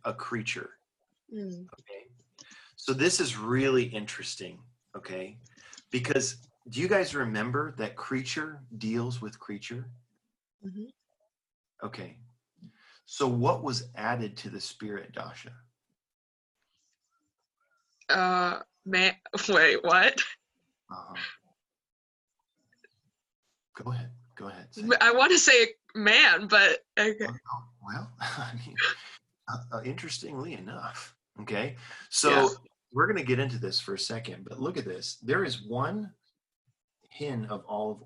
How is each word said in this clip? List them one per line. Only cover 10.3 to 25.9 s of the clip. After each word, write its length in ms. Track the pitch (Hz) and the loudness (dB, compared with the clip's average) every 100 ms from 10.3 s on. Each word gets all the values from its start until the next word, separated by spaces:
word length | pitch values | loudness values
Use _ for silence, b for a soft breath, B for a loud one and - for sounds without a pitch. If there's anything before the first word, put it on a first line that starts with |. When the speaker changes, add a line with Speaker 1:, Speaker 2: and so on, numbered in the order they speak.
| _ _ _ 196 | _ _ _ -14
Speaker 2:
Mm-hmm. 180 | 190 240 _ _ _ _ _ _ _ _ - 107 | -12 -14 _ _ _ _ _ _ _ _ -16 -14
Speaker 1:
Okay. 320 | - 92 - - _ _ _ b b b b - | -12 -16 -18 -20 _ _ _ b b b b -14
So 200 | - 131 | -4 0
what 340 | 120 143 175 | 2 2 0
was 260 | 147 120 - | -2 -6 -8
added 420 | 110 113 123 104 - | -8 -4 -4 -6 -10
to 120 | 101 | -14
the 100 | 98 | -12
spirit, 520 | - - 107 101 - | -12 -12 -10 -10 -10
Dasha? 380 | - - - - - _ _ _ _ _ _ _ _ _ _ _ _ _ _ _ _ _ _ _ _ _ _ _ _ - | -14 -14 -14 -20 -20 _ _ _ _ _ _ _ _ _ _ _ _ _ _ _ _ _ _ _ _ _ _ _ _ 0
Speaker 2:
Uh, 500 | 185 185 180 180 - - _ | 2 4 2 0 -4 -10 _
man, 300 | 190 185 185 - - | -2 2 2 0 -8
<laughs> 160 | 202 - | -6 2
wait, 340 | 175 156 - | 6 6 6
what? 360 | 170 180 233 240 - - _ _ _ _ - | 6 6 6 2 -6 -8 _ _ _ _ -16
Speaker 1:
Uh-huh. 240 | 90 - 95 B B _ _ _ _ _ _ _ _ _ _ _ _ _ _ _ _ _ _ _ _ _ _ _ - | -16 -12 -12 B B _ _ _ _ _ _ _ _ _ _ _ _ _ _ _ _ _ _ _ _ _ _ _ -12
Go 100 | 123 | -8
ahead. 180 | 120 - - _ - | -8 -8 -16 _ -16
Go 120 | 101 | -16
ahead. 180 | - - | -16 -18
Say 120 | 220 | -6
Speaker 2:
M-, 100 | 220 - | 2 6
I 120 | 233 | 8
wanna 260 | 247 294 359 | 8 8 8
say 300 | 302 247 226 - _ | 8 8 8 0 _